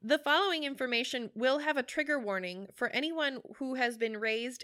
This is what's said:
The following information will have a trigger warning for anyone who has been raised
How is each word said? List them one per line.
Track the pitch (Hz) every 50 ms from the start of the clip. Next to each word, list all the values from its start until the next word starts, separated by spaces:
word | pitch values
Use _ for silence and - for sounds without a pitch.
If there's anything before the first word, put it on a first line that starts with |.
The | - 220 294 294
following | 294 285 294 339 403 392 349 320 294
information | 277 277 285 262 247 240 233 254 - - 247 233 202 -
will | 220 240 262 269 294
have | 294 311 302
a | 277 240
trigger | - - 311 302 294 294 277
warning | 233 202 196 190 185 180 180 185 196 - -
for | - 247 -
anyone | - 240 285 320 330 320 302 277 269 247 - - 214
who | - 269 262 262
has | 254 247 240 240
been | 226 233 226 220
raised | 208 220 220 220 226 233 254 247 -